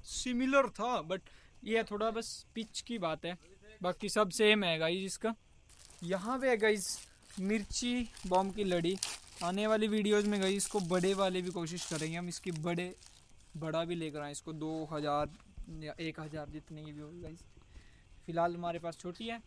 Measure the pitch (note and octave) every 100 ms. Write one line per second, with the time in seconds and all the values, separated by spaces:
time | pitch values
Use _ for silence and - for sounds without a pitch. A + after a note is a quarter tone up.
0 | - - B3+ B3 C4 C#4 B3+ - A#3 A#3
1 | D#3 F#3 - - - - - F#3 A3+ G#3
2 | A3 A3+ A3+ - - A3+ A3 - - A#3
3 | E3+ D#3 E3 F3+ - - - - F3 F3
4 | G#3 G#3 G#3 - G#3+ G#3+ F#3 D#3+ D#3+ F3+
5 | F#3+ - A3 A3 - - - - - -
6 | F3 F#3 G#3 C4 C4 A#3 G#3+ G#3+ - -
7 | - - - - F#3+ G#3+ G3+ - B3 B3
8 | A3+ - F3+ F3+ G3 G#3 G3 F3 E3 F#3+
9 | - - - - F3 F#3+ G#3+ A3 A3 G#3+
10 | G#3 G#3 G#3 G#3 F#3+ G3 - G#3 E3+ F#3
11 | F#3 G3 G3 F#3 F3+ E3+ E3 F3+ - D#3+
12 | D#3 E3+ F3 D#3+ F#3+ D#3+ E3+ F3 F3+ -
13 | - - - - - D#3 D#3+ D#3 E3+ F3
14 | D#3+ D3 D3 C#3+ - D#3 D#3 D#3+ D#3 D#3
15 | D3 D3 D3+ - - - - D#3+ D3+ -
16 | D#3+ D#3 D#3 D#3 D3 D3+ D3 D#3 D3+ D3
17 | D3+ F3 D#3+ E3 - - - - - -
18 | - - - E3+ F3 F3 F3 E3+ E3+ D#3+
19 | F3+ F3 A3+ A#3